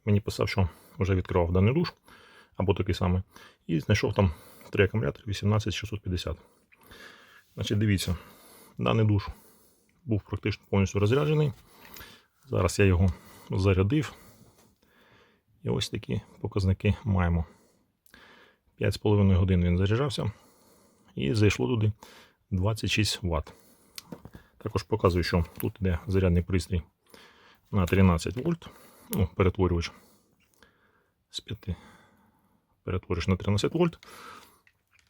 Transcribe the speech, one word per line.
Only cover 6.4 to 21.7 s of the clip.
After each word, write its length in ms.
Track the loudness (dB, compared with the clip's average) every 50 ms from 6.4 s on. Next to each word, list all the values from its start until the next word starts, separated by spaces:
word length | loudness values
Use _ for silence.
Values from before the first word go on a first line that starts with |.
| -12 _ _ _ _ _ _ _ _ -20 -20 -20 -20 -20 -20 -20 -20 _ -20 -20 _ _ _
Значить, 220 | -10 -4 -2 0 0
дивіться: 380 | 2 2 2 0 0 -2 -4 -6 -6 -16 -20 -20 -20 -20 -20 -20 -20 -20 _ -2
даний 280 | 0 0 2 4 4
душ 220 | 4 2 0 -2 -4 -12 -16 -20 -20 _ _ _ _ _ _ _ _ _ _ _
був 160 | -4 -4 -4
практично 440 | -4 -6 -10 -6 -6 -6 -6 -6 _ _
повністю 300 | 0 0 0 0 0 0
розряджений. 520 | 0 2 2 0 0 0 0 0 0 0 -2 -6 -14 _ -20 -20 -20 -20 -20 -20 -20 -20 -20 -20 _ _ _ _ _ -6
Зараз 300 | -2 0 0 0 2 4
я 60 | 4
його 280 | 4 6 4 4 2 2 -2 -10 -20 -20 -20 -14 -8
зарядив. 640 | -4 0 2 2 4 4 2 2 2 0 -2 -4 -8 -16 -20 -20 -20 -20 -20 -20 _ _ _ _ _ _ _ _ _ _ _ _ _ _ _ _ _ _ _ _ _ _ -6
І 60 | -6
ось 200 | -4 -4 -4 -6
такі 320 | -8 -10 -8 -6 -8 -8 -8 -12 -16 -12
показники 540 | -12 -6 -4 -2 0 0 0 2 0 0 0 0 -2
маємо. 420 | -2 0 2 2 2 2 0 -2 -4 -10 _ _ _ _ _ _ _ _ _ _ _ -20 -20 -20 -20 -20 -20 -20 _ _ _ _ _ _ _
П'ять 160 | -2 -2 -2
з 40 | 0
половиною 420 | 0 2 4 4 6 6 4 4
годин 240 | 4 4 2 2 4
він 140 | 2 2 2
заряджався. 540 | 2 0 0 0 0 -2 -4 -4 -4 -6 -6 -8 _ _ _ _ _ _ _ _ _ _ _ _ _ _ _
І 180 | -6 -4 -2 2
зайшло 340 | 4 4 2 2 2 -2
туди 240 | -2